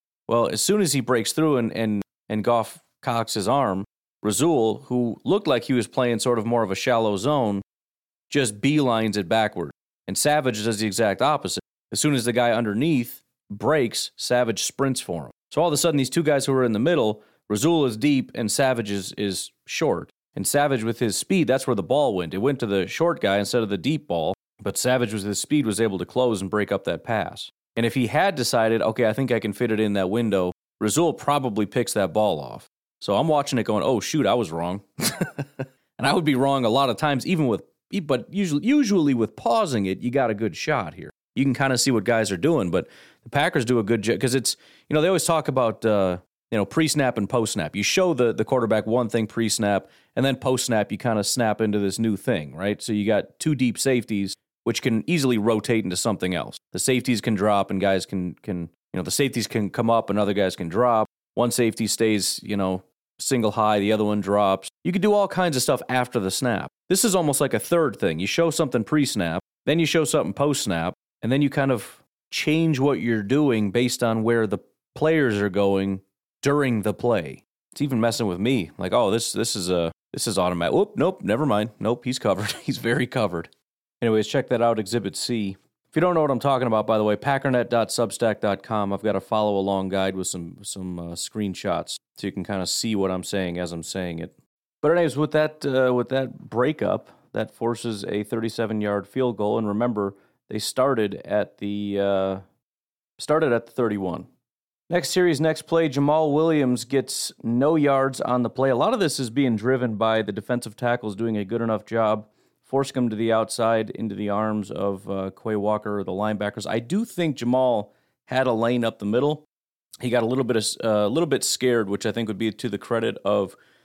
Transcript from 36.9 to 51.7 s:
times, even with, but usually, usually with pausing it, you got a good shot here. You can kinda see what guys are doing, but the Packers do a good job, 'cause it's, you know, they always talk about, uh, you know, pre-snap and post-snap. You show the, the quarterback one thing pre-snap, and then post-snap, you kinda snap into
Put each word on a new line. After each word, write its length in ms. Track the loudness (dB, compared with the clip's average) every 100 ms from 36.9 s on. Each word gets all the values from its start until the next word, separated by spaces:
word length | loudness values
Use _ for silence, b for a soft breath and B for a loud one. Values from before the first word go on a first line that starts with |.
| 0
times, 300 | 0 0 0
even 220 | 0 2
with, 140 | 0 -4 _ _ -6
but 280 | -2 -2 -2
usually, 340 | -4 -2 0 2
usually 460 | 2 4 2 4
with 240 | 2 0 -2
pausing 480 | 0 2 2 0
it, 160 | 0 -2
you 100 | -2
got 200 | 0 0
a 40 |
good 220 | 0 -4 -4
shot 380 | -2 -2 -4
here. 160 | -10 -18 -20 _
You 100 | 0
can 100 | 0
kinda 220 | 2 2 2
see 140 | 2
what 140 | 2
guys 280 | 2 2 2
are 40 | 0
doing, 320 | 2 2 2
but 180 | 0 -2 B B B
the 80 | -6
Packers 340 | 0 0 0
do 140 | 0 0
a 40 |
good 200 | 2 0
job, 180 | 0 0
'cause 140 | 0
it's, 220 | 0 -2 -6 b b _
you 60 |
know, 60 | 0
they 80 | 2
always 160 | 2
talk 240 | 2 0 0
about, 360 | 0 0 0
uh, 340 | 2 2 2 0 -8 _ _
you 80 | -2
know, 80 | 0
pre-snap 500 | 0 2 2 0 0
and 100 | 0
post-snap. 480 | 0 0 -2 -4
You 80 | -2
show 300 | 0 2 2
the, 220 | 2 2
the 100 | 2
quarterback 420 | 0 0 2 0 2
one 220 | 0 0
thing 180 | -2 -2
pre-snap, 600 | -2 -2 0 2 0 -2 b b
and 120 | -2 0
then 100 | 0
post-snap, 560 | 0 -2 0 0 0
you 60 | -2
kinda 260 | 0 0
snap 380 | 0 0 0 2
into 160 | 0